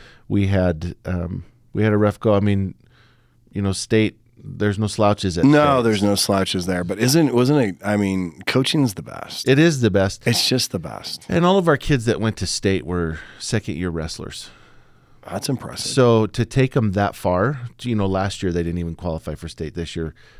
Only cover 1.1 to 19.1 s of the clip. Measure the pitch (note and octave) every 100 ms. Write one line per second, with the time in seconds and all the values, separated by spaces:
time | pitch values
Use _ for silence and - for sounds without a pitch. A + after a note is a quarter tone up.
1.1 | F2+ E2+ F#2 F2 _ _ G2+ G#2+ G#2 G#2
2.1 | - A2+ G2+ G#2 G2 F#2+ - _ _ _
3.1 | _ _ _ _ G2+ G2 F#2 - A2 G#2+
4.1 | - _ - G2 F2+ G#2 G2+ G#2 - G#2
5.1 | G#2 F#2+ F2 C3 D3 D3 C3+ A#2 G#2+ G#2
6.1 | G2 - G2 F#2+ F#2+ F2 F2+ F2 G2 B2
7.1 | D#3+ D3 A#2+ B2+ D3 G#2+ F2 G2+ G#2 G2
8.1 | F#2+ F2 - - C3 C3+ D#3 C3 G2 -
9.1 | G1+ - - - C3+ E3+ C#3+ A#2 G2 G2
10.1 | - - A#2 - B2+ - F#2 D#2 G#1+ -
11.1 | - - E3+ F3 G3 E3+ C#3 - C#3 A2+
12.1 | F#2+ A2 - F2+ - G2+ F#2+ D2 F2+ E2
13.1 | D#2 - - - A2 - D#2 F2+ E2 D#2+
14.1 | - - - - - - - _ _ _
15.1 | - - G2 - C3 - - - C3+ B2
16.1 | A2+ G#2+ - A#2 C#3 C3 C#3 G#2+ F#2+ G2+
17.1 | - F#2+ F2+ A2+ C#3 A#2+ - B2 A2 G2
18.1 | F#2+ G2 - F#2+ F2 E2+ F2 E2+ D#2+ F2+